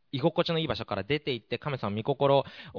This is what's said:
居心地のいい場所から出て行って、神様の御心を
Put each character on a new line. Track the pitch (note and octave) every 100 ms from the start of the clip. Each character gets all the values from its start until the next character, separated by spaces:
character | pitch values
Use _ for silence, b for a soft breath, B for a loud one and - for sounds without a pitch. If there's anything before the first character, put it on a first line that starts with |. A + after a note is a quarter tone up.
| _
居 | C3+
心 | D#3+ E3
地 | E3+
の | E3
い |
い | D#3
場 | A2
所 |
か | A2+
ら | G2
出 | G2 D3
て | D3+
行 | A#2+
っ | -
て、 | A#2+
神 | D3+ C3+
様 | G#2+
の | G#2
御 |
心 | A#2+ C#3 C#3 C#3
を | - B B